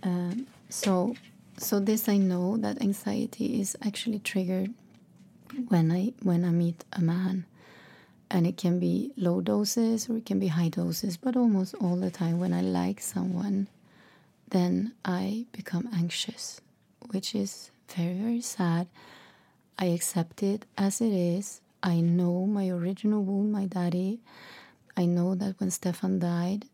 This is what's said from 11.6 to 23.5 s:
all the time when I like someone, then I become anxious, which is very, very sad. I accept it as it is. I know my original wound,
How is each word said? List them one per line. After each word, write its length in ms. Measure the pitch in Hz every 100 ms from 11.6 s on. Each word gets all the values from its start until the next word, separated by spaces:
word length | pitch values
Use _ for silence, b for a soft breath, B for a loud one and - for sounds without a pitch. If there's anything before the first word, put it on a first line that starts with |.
| 185 403
all 200 | 185 180
the 160 | 185
time 280 | 175 170 170
when 140 | 180
I 80 | 175
like 400 | 180 180 180 202
someone, 680 | - 190 180 180 202 196 196 _ b b b b b b -
then 440 | 185 180 180 214 -
I 420 | - 180 190 214 240
become 380 | - - 170 240
anxious, 680 | 208 170 - - 226 - - _ _ _ _ 240
which 220 | 196 -
is 380 | 208 196 - - _ - -
very, 180 | 170
very 280 | 180 220 233
sad. 460 | 240 - 175 170 175 B B B B B B B _ -
I 60 | 185
accept 580 | 170 - 180 165 -
it 220 | 196 208 - -
as 240 | 196 -
it 100 | 226
is. 500 | 196 175 175 202 - _ _
I 200 | 180 170
know 440 | 170 175 175 180 190
my 240 | 202 190
original 540 | 175 170 196 214 214
wound, 280 | 190 196 208